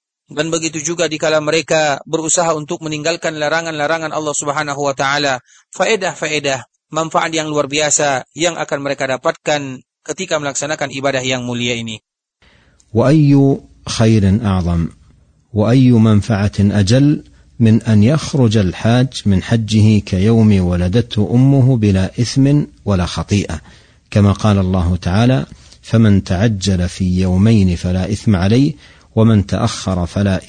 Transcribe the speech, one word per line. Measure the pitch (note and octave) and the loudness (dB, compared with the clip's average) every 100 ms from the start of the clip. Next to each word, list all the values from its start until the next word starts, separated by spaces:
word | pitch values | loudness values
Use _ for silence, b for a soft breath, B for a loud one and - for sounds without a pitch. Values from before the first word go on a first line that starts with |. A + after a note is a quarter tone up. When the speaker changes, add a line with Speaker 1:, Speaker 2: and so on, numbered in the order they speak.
| _ _ _ | _ _ _
Speaker 1:
dan | D3 D#3 | -8 -4
begitu | E3 D#3+ D#3 | -4 -6 -8
juga | D3 E3+ | -8 -4
dikala | D#3+ D#3 D#3+ D#3 | -4 -2 -2 -2
mereka | D3+ D#3+ D3+ D#3+ D3+ C#3 - | 0 -2 0 -2 0 -4 -4
berusaha | D#3+ D#3 F3+ E3+ D#3 | -6 -2 -2 -2 -4
untuk | D3 F3 | -6 -10
meninggalkan | D#3+ D3+ D3+ E3+ E3+ D#3 | -8 -6 -6 -6 -6 -6
larangan-larangan | D3 D#3+ E3 D#3 D3 E3 D#3 D#3 | -4 -4 -4 -6 -4 -4 -4 -6
Allah | D3+ | -6
Subhanahu | C#3+ D3 C#3+ D3 C#3 | -6 -4 -4 -4 -4
wa | C#3+ C3+ | -4 -2
taala, | C#3 C#3+ C#3+ B2 b b b - | -2 -2 -2 -4 b b b -6
faedah-faedah, | F#3+ A3 F#3 C#3 D#3 D3+ C#3 C3 A#2+ _ - | -2 -2 -4 -6 -6 -4 -4 -6 -8 _ -10
manfaat | D#3+ D#3+ F3 E3 D#3+ | -6 -2 -2 -2 -4
yang | D#3 | -4
luar | D3 C3+ | -4 -2
biasa | C#3+ D3+ C#3+ C#3+ C3 - | -2 -2 0 -2 -2 -6
yang | C#3 E3+ D#3+ | -4 -4 -4
akan | D3+ C#3+ | -6 -6
mereka | C#3 C3+ | -8 -8
dapatkan | C3 B2+ E3 D#3+ - D3 C#3 B2+ _ _ | -6 -4 -4 -6 -4 -4 -6 -14 _ _
ketika | - D3 F#3 D#3+ | -14 -10 -4 -4
melaksanakan | C#3+ C3 D3 D#3 C#3 | -4 -6 -6 -6 -6
ibadah | C3+ C#3 C3+ | -4 -4 -2
yang | B2+ C3 | -4 -4
mulia | B2 A#2+ A#2+ A#2 | -6 -6 -4 -6
ini. | A2+ A2 _ _ _ _ b b b b _ | -8 -14 _ _ _ _ b b b b _
Speaker 2:
وأي | G#2+ C3 D#3 C#3+ C#3 C#3 C#3 - _ - | 0 2 4 4 4 4 0 -6 _ -10
خير | - A2+ A2 G2 F#2+ G#2 | 0 2 4 4 2 0
أعظم | F#2 F2 E2+ E2 - _ _ _ _ _ | -2 0 -2 -2 -8 _ _ _ _ _
وأي | G#2+ G#2 C3 B2+ | -2 2 4 4
منفعة | A#2 A2 G#2 G2 G2+ G2+ - | 6 6 4 2 0 -2 0
أجل | G2+ G2+ F#2+ B2+ C#3+ D3+ - b b - | 0 2 2 4 2 0 -6 b b 0
من | A2+ A2 | 2 2
أن | A2+ G#2+ | 2 4
يخرج | G#2+ D#3 - D3+ A#2+ A2 | 4 2 -2 0 2 2
الحاج | F#2 - A2+ B2 C3 - G2+ | 0 -2 0 0 0 -2 0
من | F#2+ | 0
حجه | - A#2 G#2+ G#2+ G#2+ G#2+ | 0 -2 0 2 4 2
كيوم | - F#2+ G#2 A2+ G#2+ G2 | 0 0 2 4 4 4
ولدته | F2+ F2 F2+ A2+ A#2 G#2+ G#2 | 2 0 0 0 -2 -2 0
أمه | A#2+ C3+ C#3 B2+ B2+ | 2 4 4 4 2
بلا | G#2 F#2+ F#2 | 2 2 0
إثم | - A#2 C3+ C3+ D3 - _ | -2 -2 2 2 2 0 _
ولا | - - F3 | -2 -2 -2
خطيئة، | - - G2+ - D#2+ b b b b - | -4 -2 -2 -2 -8 b b b b -4
كما | G#2+ G2+ | 2 2
قال | F#2 A2 G2 | 2 2 2
الله | F#2 F#2 F2 F2+ | 0 0 0 -2
تعالى: | - F#2+ B2 C3+ - B B B | -2 0 2 0 -4 B B B
"فمن | - A2+ A2 G2 | -2 2 4 4
تعجل | - F2+ A#2 G2+ F#2+ F2+ F2+ | 2 0 0 -2 -2 -2 -2
في | - F#2+ F#2 | -2 -2 0
يومين | F#2 F#2 A2 A2+ F#2+ E2+ | 0 2 4 4 2 0
فلا | F2+ F#2 F#2 | -2 -2 -2
إثم | G#2+ - F#2+ | -4 0 0
عليه، | F#2+ A#2+ D3 - B B B | 2 2 2 -2 B B B
ومن | - A2+ G#2+ F2+ | 0 4 4 2
تأخر | F#2 A2 - - F2+ F2 | -2 -4 -4 -4 -4 -4
فلا | - G2+ F#2 | -2 -2 -2